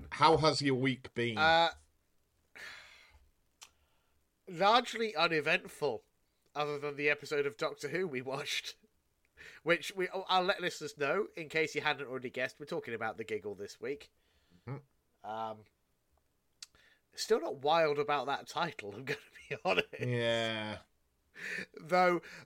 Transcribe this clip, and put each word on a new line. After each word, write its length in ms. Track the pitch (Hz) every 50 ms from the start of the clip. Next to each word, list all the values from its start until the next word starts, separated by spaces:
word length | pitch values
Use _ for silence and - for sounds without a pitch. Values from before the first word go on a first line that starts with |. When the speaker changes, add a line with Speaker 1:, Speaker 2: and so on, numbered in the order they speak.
| - -
Speaker 1:
How 260 | - - 147 160 160 139
has 240 | 151 156 143 -
your 140 | 143 139 131
week 380 | 120 131 135 127 123 - - -
been? 240 | 120 117 120 113 127
Speaker 2:
Uh, 320 | 156 160 165 165 170 165 - - - _ _ _ _ _ _ _ _ _ _ _ _ _ _ - - - - - - - - - - - _ _ _ _ _ _ _ _ _ _ - - _ _ _ _ _ _ _ _ _ _ _ _ _ _ _ -
largely 640 | 185 160 185 202 226 247 247 - - 220 226 214 -
uneventful, 880 | 151 165 170 165 156 139 156 170 185 180 185 - - 147 143 117 104 - _ _ _ _ _ _ _ _ _ -
other 220 | 143 147 147 147 143
than 160 | 139 147 143
the 140 | 139 147 147
episode 360 | 147 147 - 131 156 143 143
of 120 | 143 - -
Doctor 320 | 160 147 143 - - 139
Who 180 | 127 170 190 175
we 140 | 135 123
watched. 540 | 131 131 131 139 - - - - - - - - _ _ _ _ _ _ _ _ _ _ _ - - - - - -
Which 280 | 151 170 165 147 - -
we, 120 | 190 180 175 -
oh, 120 | 190 185 -
I'll 140 | 185 185 180
let 180 | 185 196 -
listeners 320 | 175 170 - - 156 143 - -
know, 280 | 139 135 160 196 220 - -
in 140 | 175 160 143
case 240 | - 160 160 151 -
you 60 | 147
hadn't 260 | 131 151 147 135 143 120
already 220 | 131 127 123 123
guessed, 260 | - 123 127 135 - -
we're 60 | 147 -
talking 260 | - 156 - 123 117
about 240 | 107 113 110 104 101
The 60 | 113
Giggle 320 | 107 110 104 95 107 101
this 260 | 90 101 101 - -
week. 300 | - 123 147 143 - - _ _ _ _ _ _ _ _ 90 87 _ 120
Speaker 1:
Mm-hmm. 600 | 131 143 139 _ _ _ _ _ _ _ - 104
Speaker 2:
Um, 280 | 110 110 113 110 110 107 104 _ _ _ _ _ _ _ _ _ _ _ _ _ _ _ _ _ _ _ - - _ _ _ _ _ _ _ _ _
still 260 | - - - 214 247
not 220 | 330 - - 139 127
wild 340 | 147 160 170 165 151 147 143
about 280 | 147 - 147 143 123 135
that 200 | 139 - - -
title, 460 | - 151 170 165 - - 104 101 101
I'm 100 | 104 135
gonna 140 | - 147 - - - - - - -
be 60 | 143 -
<laughs> 40 | -
honest. 220 | 185 190 - - - - -
Speaker 1:
Yeah. 760 | 123 123 123 120 117 117 117 117 113 113 113 110 107 107 104 - - _ _ _ _ _ _ _ _ _ _ - - - - - 190 - - -
Speaker 2:
Though, 400 | 170 151 175 180 185 180 175 165 - - - - -